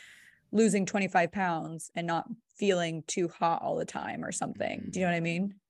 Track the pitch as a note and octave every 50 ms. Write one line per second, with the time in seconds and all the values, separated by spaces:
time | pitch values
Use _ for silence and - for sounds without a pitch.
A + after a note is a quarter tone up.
0 | - - - - - - _ _ _ _ - G#3 A3+ G#3+ F3+ G3+ F#3+ - - G3+
1 | G3 F#3 - F#3 E3+ E3+ - G#3 F#3+ F3+ E3+ D#3+ D#3+ D#3 E3 D#3+ - - - E3+
2 | E3+ E3+ E3 E3 - - A#3 - _ _ _ - G#3+ G3 F#3 F3 E3+ E3 D#3+ D#3+
3 | D3+ - - F#3+ F3 E3 - - E3+ E3 E3 - - - D#3+ D#3+ D#3+ - - -
4 | - - - - - - - - - - - - - - - - - - - F#3
5 | F#3 F3 F3 E3+ E3 E3+ E3+ F3 F#3+ G3+ G3 - _ _